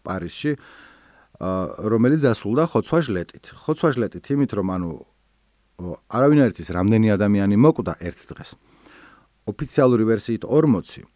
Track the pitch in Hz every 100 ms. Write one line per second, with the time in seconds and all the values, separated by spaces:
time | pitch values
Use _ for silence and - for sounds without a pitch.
0 | - 92 85 - 147 143 - - - _
1 | _ _ _ _ 92 95 92 - 107 113
2 | 120 156 139 110 101 120 160 117 - 165
3 | 143 95 85 - - - - 151 165 127
4 | 107 87 - 143 139 101 92 92 87 78
5 | - _ _ _ _ _ _ _ 90 80
6 | _ 117 139 147 123 90 82 87 92 110
7 | 110 101 104 104 98 101 143 156 95 82
8 | 87 - - - 82 - _ _ _ -
9 | - _ _ _ - 101 147 - 131 120
10 | 110 113 - 110 - 135 156 104 - -
11 | -